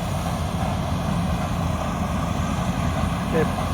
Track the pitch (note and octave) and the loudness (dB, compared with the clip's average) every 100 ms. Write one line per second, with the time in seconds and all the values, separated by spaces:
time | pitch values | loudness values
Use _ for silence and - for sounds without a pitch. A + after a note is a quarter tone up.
0 | - - - - - - - - - - | -2 -2 -2 -2 -2 0 0 0 0 0
1 | - - - - - - - - - - | 0 0 0 0 0 0 0 0 -2 -2
2 | - - - - - - - - - - | 0 0 0 0 0 0 0 0 0 2
3 | - - - D#3+ - - - | 0 0 0 2 2 2 0